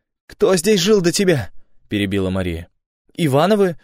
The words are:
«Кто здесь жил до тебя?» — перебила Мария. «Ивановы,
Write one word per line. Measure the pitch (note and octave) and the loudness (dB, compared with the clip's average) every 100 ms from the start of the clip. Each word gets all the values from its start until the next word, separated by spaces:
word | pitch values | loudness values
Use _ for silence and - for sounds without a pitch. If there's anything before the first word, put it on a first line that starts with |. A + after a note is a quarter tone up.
| _ _ _ | _ _ _
«Кто | - F#3+ F#3 | -2 0 2
здесь | F3 G#3 | 2 0
жил | F3 G#3+ | 2 2
до | F3 | 2
тебя?» — | - F#3+ D3+ G2+ - - - _ | 0 0 0 -4 -12 -20 -20 _
перебила | G#2 G2+ G2 F#2+ | -4 -2 -2 -2
Мария. | F#2+ F2+ E2 E2 _ _ _ _ | -4 -4 -8 -12 _ _ _ _
«Ивановы, | - D#3+ C3+ F3 G#3 G3 E3 | -4 0 2 2 2 0 -2